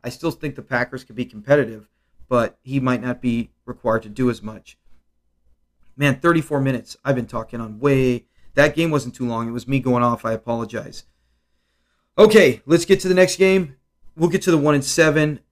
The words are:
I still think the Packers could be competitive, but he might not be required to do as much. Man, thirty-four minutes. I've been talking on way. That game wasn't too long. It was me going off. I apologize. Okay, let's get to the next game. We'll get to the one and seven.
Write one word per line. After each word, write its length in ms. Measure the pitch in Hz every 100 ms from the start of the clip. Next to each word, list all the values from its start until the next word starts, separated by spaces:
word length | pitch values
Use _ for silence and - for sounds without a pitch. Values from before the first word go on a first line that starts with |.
I 60 | 123
still 220 | - 165
think 240 | 139 151 139
the 60 |
Packers 420 | - 123 123 127
could 120 | - 113
be 100 | 123
competitive, 640 | 107 104 147 120 110 _ _ _ _ -
but 300 | 123 110 _
he 180 | 127 139
might 220 | 127 123
not 200 | 123 123
be 300 | 127 117 113 _ -
required 380 | - 117 113
to 60 | 110
do 200 | 107 123
as 120 | 113
much. 360 | 107 110 - _ _ - _ _ _ _ _ _ _ _ - -
Man, 240 | 143 127
thirty-four 420 | 170 165 - 143
minutes. 360 | 135 123 - -
I've 120 | 135 127
been 120 | 113
talking 340 | 120 110 117
on 180 | 113 107
way. 460 | 143 135 127 120 _ _ - -
That 200 | 147 147
game 160 | 165
wasn't 240 | 147 120 -
too 120 | 123
long. 200 | 113 117
It 40 |
was 160 | 117 120
me 120 | 135
going 240 | 127 123
off. 220 | 120 117 113
I 80 |
apologize. 720 | 110 - 117 113 113 - - _ _ _ _ _ _ _ _ _ _ _ -
Okay, 440 | 214 214 160 120 -
let's 200 | 165 170
get 140 | 190
to 60 | 185
the 60 |
next 240 | 185 185 -
game. 380 | 190 190 160 - _ _ - -
We'll 140 | 170
get 120 | 190
to 80 | 185
the 60 | 165
one 180 | 147 143
and 80 |
seven. 560 | 135 - 156 151 151 143 _